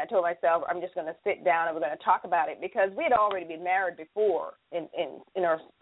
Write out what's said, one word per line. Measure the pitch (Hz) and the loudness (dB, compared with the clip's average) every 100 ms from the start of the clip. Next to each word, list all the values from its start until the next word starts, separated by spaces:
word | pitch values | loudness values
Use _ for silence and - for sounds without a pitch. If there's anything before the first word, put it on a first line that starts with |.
I | 151 | 0
told | 208 | 0
myself, | 170 175 170 165 143 | 0 0 2 2 0
"I'm | 175 | -4
just | 156 185 | -6 -6
gonna | 160 165 | -8 -6
sit | 202 - | -4 0
down | 180 170 170 | 2 2 0
and | 160 | -2
we're | |
gonna | 160 156 | -4 -2
talk | - 190 | 2 2
about | 190 170 156 | 2 0 0
it," | 113 | -4
because | 185 226 196 202 | -6 0 0 2
we | |
had | 330 | 2
already | 233 214 190 165 | 4 4 0 -8
been | 165 | -8
married | 180 185 180 156 | -2 0 0 -6
before | 160 208 214 165 - - _ | -10 0 2 2 -4 -12 _
in, | 170 151 - | -8 -8 -6
in, | 165 - - 190 | -6 -8 -10 -2
in | |
our | 175 160 - _ | 0 0 -4 _